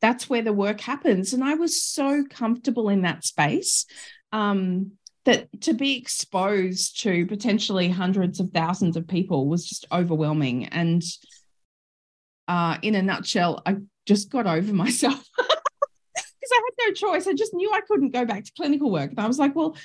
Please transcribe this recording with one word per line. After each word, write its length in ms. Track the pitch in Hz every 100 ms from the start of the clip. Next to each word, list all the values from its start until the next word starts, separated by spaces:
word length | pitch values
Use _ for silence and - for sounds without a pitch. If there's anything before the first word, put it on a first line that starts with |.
that's 280 | 220 240 -
where 120 | 240
the 100 | 220
work 300 | 208 202 208
happens. 520 | - 277 330 190 190
And 80 | 254
I 120 | 269
was 280 | 311 339 -
so 440 | - - 277 285 277
comfortable 600 | - 226 240 - 240 208
in 140 | 196
that 200 | 180 160
space, 600 | - - 151 302 392 - - - - - _
um, 580 | 220 208 196 185 180 190 - - _
that 240 | - 233 - 202
to 120 | -
be 220 | 320 277 254
exposed 1040 | 247 - - 185 196 202 185 185 - -
to 240 | 214 175 175
potentially 600 | 208 226 214 - 190 180
hundreds 540 | 180 185 190 180 -
of 100 | 180
thousands 460 | 165 160 185 170 165
of 100 | 165
people 400 | 175 185 151 139
was 180 | 170 -
just 200 | - -
overwhelming. 720 | 170 175 156 151 156 135 123 -
And, 380 | 170 170 170 170 - - - _ _ _ _ _ _ _ _ _ _ -
uh, 300 | 175 170 151
in 140 | 208 202
a 60 |
nutshell, 600 | 190 165 - 202 175 - -
I 120 | 196 - _ -
just 240 | 202 -
got 180 | 262 208
over 260 | 160 202
<laughs> 120 | 196 233
myself. 440 | - 285 277 - -
'Cause 1160 | - 622 - - 571 _ _ - - _ 523
I 80 | 480 480
had 220 | 494 453
no 60 |
choice. 340 | - 403 339 370
I 60 |
just 200 | 285 427
knew 180 | 370 403
I 100 | 427
couldn't 300 | 415 415 269
go 140 | 247 233
back 180 | 202 -
to 60 |
clinical 360 | - 302 285 285
work. 220 | 170 139
And 80 | 147
I 80 | 214
was 100 | 269
like, 180 | 277 302
"Well, 200 | 311 311